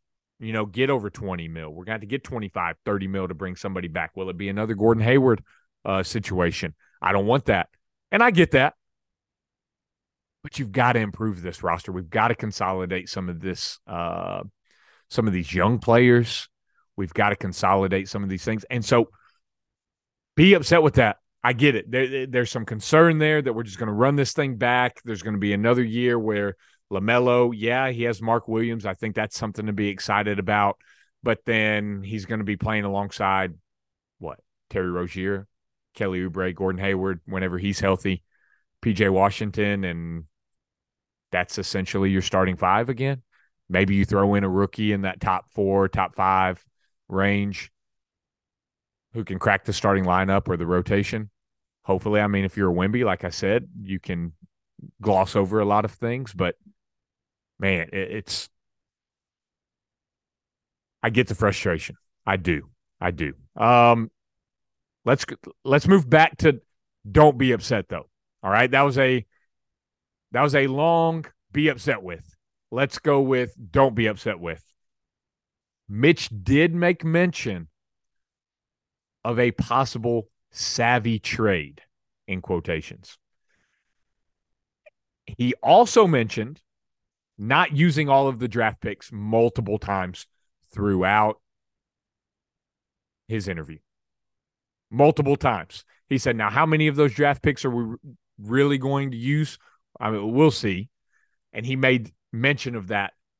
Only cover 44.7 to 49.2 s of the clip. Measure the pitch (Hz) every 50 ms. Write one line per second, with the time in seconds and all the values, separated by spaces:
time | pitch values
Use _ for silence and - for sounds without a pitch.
44.7 | - - 107 104 101 98 98 92 90 - - 104 92 90 - _ _ 107 101 98
45.7 | 98 98 95 92 - 101 92 82 - - 95 95 95 95 92 92 90 - _ _
46.7 | _ _ _ _ _ _ _ - 95 95 98 101 101 101 101 101 92 - - -
47.7 | _ _ _ _ _ _ _ _ _ _ _ _ _ _ _ _ _ _ _ _
48.7 | _ _ _ _ _ _ _ _ - 113